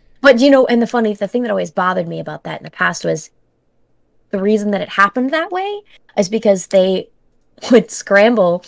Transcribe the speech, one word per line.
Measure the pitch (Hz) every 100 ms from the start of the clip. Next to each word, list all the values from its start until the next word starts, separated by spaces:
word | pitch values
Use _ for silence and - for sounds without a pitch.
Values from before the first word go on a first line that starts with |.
| _ _
But, | 277 233
you | 285
know, | 269 240
and | 240
the | 233
funny, | 240 220
the | 202 196
thing | 247
that | 240
always | 196 175
bothered | 190 185 185 165
me | 165
about | 156 151
that | 165 156
in |
the | 160
past | - 175 170
was | 170 160 - _ _ _ _ _ _ _ _ _ _
the | 196
reason | 202 214 208
that | 196
it | 175
happened | - 202 254 262
that | 311 359
way | 359 403 415 - _ _ -
is | 185
because | 220 220 190 -
they | 196 185 185 - _ _ _
<laughs> | _ _ -
would | 226 -
scramble | - - 196 220 226 175 180